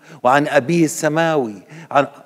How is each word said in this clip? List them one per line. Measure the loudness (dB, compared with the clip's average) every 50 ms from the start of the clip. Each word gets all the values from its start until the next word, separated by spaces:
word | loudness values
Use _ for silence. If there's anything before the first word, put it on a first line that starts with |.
| _ -20 -12 -4 0
وعن | 2 2 2 2 2
أبيه | 0 0 0 2 0 2 2
السماوي، | 0 0 -2 -4 -2 0 0 0 0 0 -2 -2 -4 -8 -12 -18 -20 -20 -20 -10 -2
عن، | 0 0 0 0 -4 -18 -14